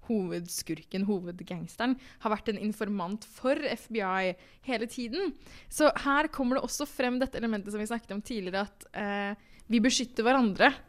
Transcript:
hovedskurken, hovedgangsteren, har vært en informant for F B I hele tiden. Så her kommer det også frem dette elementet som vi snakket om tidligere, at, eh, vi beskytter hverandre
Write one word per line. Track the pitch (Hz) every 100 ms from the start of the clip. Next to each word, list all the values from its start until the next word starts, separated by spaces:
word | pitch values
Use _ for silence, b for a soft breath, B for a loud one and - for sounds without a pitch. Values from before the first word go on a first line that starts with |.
| -
hovedskurken, | 226 180 170 175 - - 156 - 185 202
hovedgangsteren, | 202 175 180 175 180 170 - 240 262 B B
har | 220
vært | 208 -
en | 208
informant | 214 214 208 202 175 214
for | - - 254
F | 302 294 233 -
B | 226
I | 196 190 190 175 B B
hele | - 233 233
tiden. | - 240 277 381 - B B B
Så | - 302 -
her | 277 277 302
kommer | - 247 262
det |
også | 240 - 294
frem | - 247 247
dette | 262 -
elementet | 226 214 196
som | 208
vi | 214
snakket | 233 -
om | 196
tidligere, | - 226 180 190 202
at, | - -
eh, | - 202 202 202 208 b b -
vi | 226
beskytter | 220 - 247 - 226
hverandre | 269 233 170 240 262